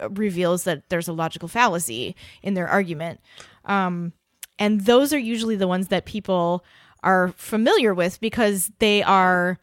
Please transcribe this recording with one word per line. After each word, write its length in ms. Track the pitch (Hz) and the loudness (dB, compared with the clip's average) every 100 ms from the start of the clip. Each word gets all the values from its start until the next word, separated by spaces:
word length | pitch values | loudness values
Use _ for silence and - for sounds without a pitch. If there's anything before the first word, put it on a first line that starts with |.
uh, 80 | - | -8
reveals 540 | 202 208 175 175 180 180 | -4 -2 0 0 0 -2
that 240 | 151 - | -6 -4
there's 180 | 170 170 | -6 -4
a 60 | |
logical 340 | 165 165 - 170 | -4 -6 -6 -6
fallacy 680 | 226 240 170 143 113 110 - - - | 0 2 2 -4 -6 -8 -12 -20 -10
in 120 | 196 185 | -4 -2
their 120 | 170 | 0
argument? 520 | 202 175 156 165 - _ - - _ - | 0 0 -6 -10 -12 _ -20 -20 _ -4
Um, 480 | 196 185 175 170 - _ - - - | -2 -2 -4 -8 -12 _ -20 -14 -4
and 220 | 208 214 | 0 2
those 320 | 196 247 285 | 4 4 4
are 40 | 294 | 0
usually 360 | 226 226 226 202 | -2 -4 -2 0
the 100 | 185 | 0
ones 220 | 180 190 | 0 0
that 160 | 180 - | -2 -4
people 580 | 214 - 180 170 175 _ _ _ _ | -8 -2 0 0 -2 _ _ _ _
are 260 | 175 185 175 - | 2 2 2 -4
familiar 560 | - 220 262 427 220 | -4 0 2 4 2
with 260 | 180 175 - | 2 -2 -2
because 500 | 220 247 208 190 - - | -4 0 0 0 -4 0
they 240 | 214 208 | 2 2
are 560 | 196 190 185 180 180 180 | 4 4 4 2 0 -4